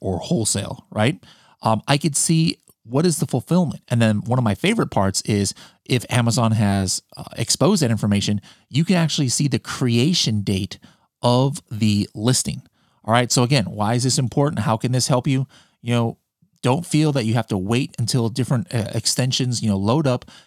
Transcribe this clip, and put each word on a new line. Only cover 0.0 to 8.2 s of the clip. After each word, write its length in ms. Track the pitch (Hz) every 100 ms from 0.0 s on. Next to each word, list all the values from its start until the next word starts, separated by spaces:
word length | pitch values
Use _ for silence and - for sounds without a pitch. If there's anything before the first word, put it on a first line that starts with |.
or 180 | 98 90
wholesale, 680 | - 117 110 98 - - -
right? 320 | 110 110 185 - - _ _
Um, 180 | 110 107 -
I 80 | 143
could 200 | 160 139
see 420 | - 160 160 - _ _
what 240 | 113 131 180
is 140 | 156
the 60 | 139
fulfillment. 560 | 120 - 175 156 - -
And 140 | 120
then 180 | 113 104
one 160 | 110 127
of 60 |
my 120 | 113 98
favorite 340 | 180 226 143
parts 320 | 104 95 -
is 320 | - 104 101 - - _ -
if 180 | 123 -
Amazon 420 | 120 117 117 113
has, 480 | 113 101 98 92 - - -
uh, 80 | - -
exposed 440 | - - 143 208
that 80 | 120
information, 520 | 107 110 101